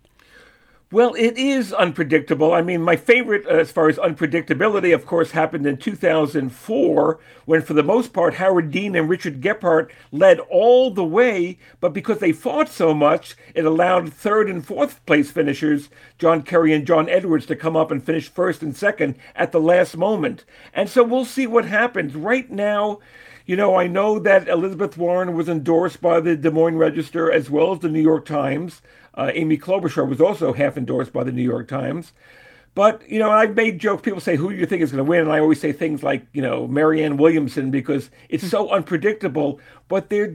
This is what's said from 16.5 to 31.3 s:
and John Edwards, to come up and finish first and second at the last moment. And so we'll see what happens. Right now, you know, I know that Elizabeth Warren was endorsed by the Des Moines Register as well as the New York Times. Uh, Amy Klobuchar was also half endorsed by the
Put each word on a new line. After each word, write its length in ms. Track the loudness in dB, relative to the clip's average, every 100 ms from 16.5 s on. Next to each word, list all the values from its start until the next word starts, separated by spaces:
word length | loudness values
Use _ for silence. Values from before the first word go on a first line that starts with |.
| 2 2
and 120 | 2
John 240 | 2 0 2
Edwards, 380 | 0 0 -2 -2
to 80 |
come 220 | -6 -2 -2
up 160 | -2
and 100 | -4
finish 260 | -4 -6 -6
first 320 | -4 -4 -4
and 160 | -8 -4
second 380 | -4 -2 -4 -6 -12 -6
at 160 | -2
the 80 | 0
last 360 | 2 2 2 -2
moment. 480 | -2 -2 -4 -8 _ -20 -12
And 160 | -6 -2
so 140 | 2
we'll 200 | 2 2
see 220 | -4 -4 0
what 200 | 0 0
happens. 500 | -2 -2 -2 -8 -6
Right 340 | -2 -2 -4
now, 480 | -4 -2 -2 -2 -6 _ -20 -20 -18 -6
you 80 |
know, 220 | 0 2 2
I 100 | 0
know 320 | 0 0 0
that 300 | 4 4 4
Elizabeth 500 | -2 -2 -4 -6 -4
Warren 380 | -2 -2 -2 -4
was 120 | -2
endorsed 520 | -2 2 2 2 -2
by 180 | 0 2
the 160 | 2
Des 160 | 0 0
Moines 280 | 2 2 2
Register 520 | 0 0 -6 -2 0
as 180 | 0 0
well 220 | 0 0
as 80 | 0
the 100 | -2
New 140 | 0
York 240 | 2 2 -2
Times. 560 | -4 -2 -4 -8 -14 _ -20 _
Uh, 200 | -6 -4
Amy 240 | -2 0 -2
Klobuchar 500 | 0 -2 -2 -2 -2
was 120 | 2
also 320 | 2 2 -2
half 240 | 0 -2 -2
endorsed 360 | -4 -4 -4
by 120 | -4
the 80 | -4